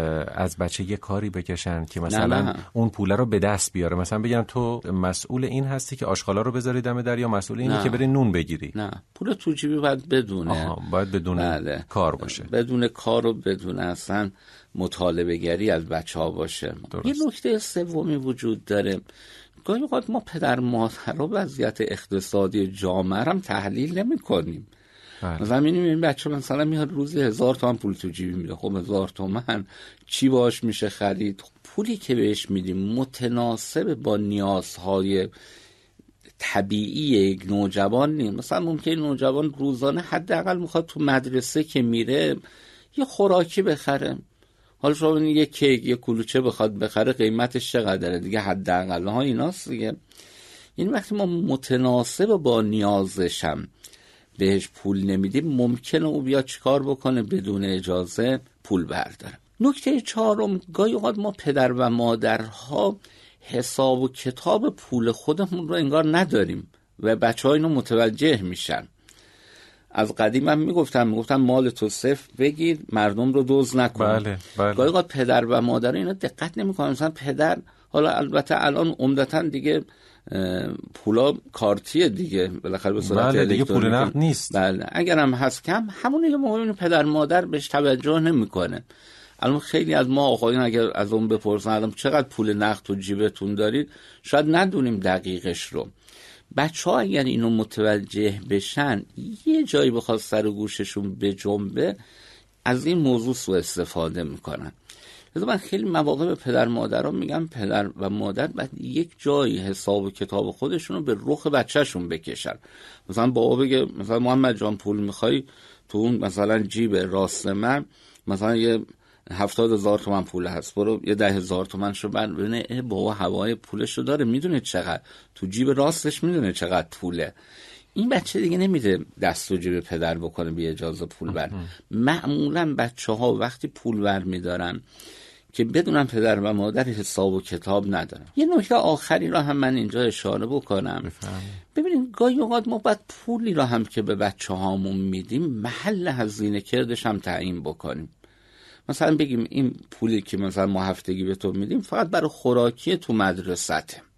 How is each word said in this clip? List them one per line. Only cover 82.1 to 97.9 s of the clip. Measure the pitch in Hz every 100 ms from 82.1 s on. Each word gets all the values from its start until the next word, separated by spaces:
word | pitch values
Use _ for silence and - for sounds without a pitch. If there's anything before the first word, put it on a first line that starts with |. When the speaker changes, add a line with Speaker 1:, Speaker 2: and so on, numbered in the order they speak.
| 95 87 95 92
Speaker 2:
بالاخره | 90 92 95 98
به | 104
صورت | 95 101 120
Speaker 1:
بله، | 101 98
دیگه | 101
پول | 135 98
Speaker 2:
الکترونیکی. | 107 120 131
Speaker 1:
نقد | 143
نیست. | 160 139 - 98
Speaker 2:
بله، | 95 95 -
اگرم | 170 175 160 139
هست | 127 131 -
کم، | - 202 220
همون | 190 247 302
یه | 330 285
موقع | 269 220 226
پدر | 196 175 165
مادر | 147 151 147 175 175
بهش | 151 -
توجه | 143 143 131 135 160
نمی‌کنه. | 160 151 104 95 87 90 - - - - - -
الان | 123 147
خیلی | - 156 160
از | 151 127
ما | 139 139
آقایون | 117 117 127
اگر | 123 113 113 -
از | 101
اون | 110 110
بپرسن: | 110 107 104 104
"الان | 107 110
چقدر | - 139 151 127
پول | - 107
نقد | 104 104 104
تو | - 98
جیبتون | 95 101 104 - 98 101
دارید؟" | 107 127 147 - - -
شاید | - 143 151 165
ندونیم | 190 185 123 107
دقیقش | 92 92 92 90 92 85
رو. | - 76 - - - - - - _ -
بچه‌ها | 151 160 180 240
اگر | 202 143
اینو | 131 120 117
متوجه | 110 107 - 107